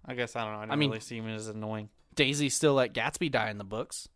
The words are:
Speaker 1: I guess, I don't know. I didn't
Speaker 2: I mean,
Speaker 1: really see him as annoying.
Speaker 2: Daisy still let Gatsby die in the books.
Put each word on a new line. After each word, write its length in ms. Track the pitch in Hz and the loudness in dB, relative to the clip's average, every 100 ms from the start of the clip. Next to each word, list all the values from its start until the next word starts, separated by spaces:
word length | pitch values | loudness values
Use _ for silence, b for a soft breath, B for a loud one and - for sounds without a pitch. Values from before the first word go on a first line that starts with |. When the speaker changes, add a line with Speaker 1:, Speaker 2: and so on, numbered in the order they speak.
| - | -8
Speaker 1:
I 80 | |
guess, 220 | 123 120 120 | -4 -4 -2
I 80 | |
don't 80 | 110 | -4
know. 40 | 107 | -6
I 20 | |
didn't 100 | 110 | -2
Speaker 2:
I 20 | 147 | 2
mean, 140 | 147 | 2
Speaker 1:
really 80 | 113 | 0
see 180 | - 117 | -8 -8
him 100 | 110 | -6
as 180 | 110 110 | -6 -6
annoying. 420 | 107 107 110 107 _ _ | -6 -6 -6 -8 _ _
Speaker 2:
Daisy 360 | - 135 147 143 | 2 4 4 2
still 260 | - 156 135 | 4 6 6
let 180 | 123 | 4
Gatsby 380 | 117 120 - 170 | 2 -2 0 0
die 180 | 127 110 | 0 0
in 80 | 104 | -4
the 60 | |
books. 440 | 98 107 - - - | -6 -6 -6 -8 -12